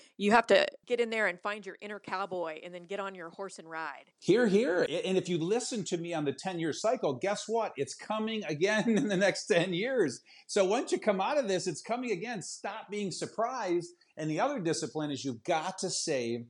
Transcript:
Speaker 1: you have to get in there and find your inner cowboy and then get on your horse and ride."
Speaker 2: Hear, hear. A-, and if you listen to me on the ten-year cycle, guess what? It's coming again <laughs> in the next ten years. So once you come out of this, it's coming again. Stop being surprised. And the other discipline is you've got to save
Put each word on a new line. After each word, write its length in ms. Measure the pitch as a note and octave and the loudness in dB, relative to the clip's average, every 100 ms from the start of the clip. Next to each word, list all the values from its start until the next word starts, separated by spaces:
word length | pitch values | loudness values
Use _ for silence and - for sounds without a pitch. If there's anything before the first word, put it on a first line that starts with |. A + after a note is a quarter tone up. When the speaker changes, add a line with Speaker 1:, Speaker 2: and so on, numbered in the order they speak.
| - - | -8 -2
Speaker 1:
you 160 | G3+ | 6
have 160 | A#3 - | 6 8
to 180 | G3 - - - | 6 6 -2 -4
get 120 | A#3+ | 0
in 120 | A#3 | 0
there 180 | A3 G#3 | 2 0
and 120 | F3 | 0
find 240 | G#3 G#3+ | -6 -6
your 120 | F#3+ E3+ | -8 -12
inner 200 | G#3 G#3 | -12 -12
cowboy 580 | - F#3 G3 F3+ E3 D#3 | -6 -6 -4 -4 -4 -6
and 100 | F3 | -12
then 120 | F3 E3+ | -14 -10
get 120 | G3 | -8
on 160 | G3 | -6
your 160 | F#3+ E3+ | -8 -12
horse 300 | E3 G3 - | -10 -12 -12
and 100 | D#3+ | -12
ride." 400 | D#3+ D#3+ C3+ - _ | -8 -8 -10 -18 _
Speaker 2:
Hear, 300 | - G3+ A#3+ | 2 4 6
hear. 340 | G3 C4 F4+ D#3 | 4 4 2 2
A-, 180 | E3 F#3 | 0 0
and 100 | F#3 | 0
if 120 | E3+ | 0
you 100 | F3+ | 0
listen 460 | E3 A3+ B3 A#3+ | 0 0 0 -4
to 120 | E3+ F3 | -4 -4
me 140 | E3+ | -4
on 120 | E3 | -2
the 80 | D3 | -2
ten-year 400 | C3+ F#3+ F3 D#3+ | -2 -6 -2 -2
cycle, 400 | - G#3+ B3+ E3 | 0 0 0 0
guess 340 | A#2+ F#3+ G3+ - | 0 -2 -2 -2
what? 260 | A3+ G#3 - | -2 -2 -4
It's 180 | C#3 | -6
coming 480 | - - G#3+ A3 A3 | -6 -6 -4 -2 -2
again 460 | D#3+ D3 F#3+ G#3+ A#3 | -4 0 2 2 4
<laughs> 100 | G#3 | 2
in 80 | G#3+ | 2
the 100 | F#3 | 4
next 300 | F#3+ F#3 - | 4 2 2
ten 260 | E3+ F3+ | 4 4
years. 480 | F3 A#3 C4 D#3+ A#2+ - - - | 2 0 2 2 0 -12 -20 -4
So 160 | G#3 | 2
once 260 | F#3 A3+ F4+ | 4 2 2
you 80 | F4+ | 0
come 220 | G#3+ F#3+ | 2 2
out 180 | G3+ D4 | 2 0
of 80 | A#3 | 2
this, 220 | F#3 F#3 | 0 0
it's 120 | D#3 | -4
coming 300 | - A#3 B3 | -4 -4 -2
again. 320 | F#3+ A3 A3+ | -4 -4 -6
Stop 480 | - - G#3+ G#3+ F#3+ | -8 -8 -8 -8 -6
being 220 | G#3 G3 | -4 -4
surprised. 760 | D#3 E3 - A#3 B3+ G3+ F3 E3+ - _ - | -4 -6 -2 -2 -2 0 0 -2 -10 _ -6
And 120 | D#3 | -2
the 120 | D#3 | 0
other 180 | B3 C#4+ | 0 0
discipline 540 | E3 D#3 D3 D#3 D3+ | -2 -2 -2 -4 -4
is 120 | C3+ | -4
you've 200 | C3 A#2 | -4 -6
got 340 | - E3 E3 - | -2 0 0 -4
to 120 | F#3 | -4
save 560 | D#3+ - C#3 A#2 A#2+ A#2 | -4 -2 -2 -2 -4 -6